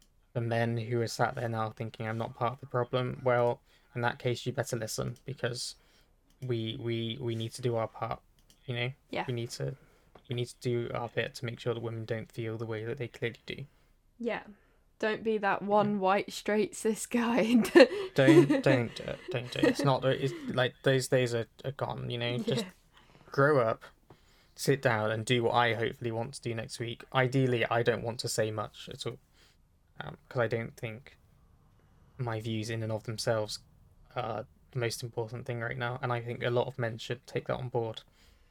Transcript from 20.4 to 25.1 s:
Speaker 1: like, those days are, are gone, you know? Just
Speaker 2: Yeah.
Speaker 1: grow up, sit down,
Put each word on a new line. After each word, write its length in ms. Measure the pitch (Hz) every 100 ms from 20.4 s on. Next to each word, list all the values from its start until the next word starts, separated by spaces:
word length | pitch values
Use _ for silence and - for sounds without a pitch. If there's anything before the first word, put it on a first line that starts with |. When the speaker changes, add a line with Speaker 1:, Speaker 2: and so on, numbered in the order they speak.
| 269
Speaker 1:
like, 280 | 127 123 -
those 260 | 135 131 127
days 260 | 131 120
are, 120 | 117 110 -
are 80 | 135
gone, 380 | - 123 127 127
you 80 | 120
know? 200 | 120 123 -
Just 200 | 131 -
Speaker 2:
Yeah. 40 | - _ _ _ - -
Speaker 1:
grow 280 | - 139 143
up, 240 | 113 - - _ _ - _ _ _
sit 280 | - - 139
down, 280 | 131 107 107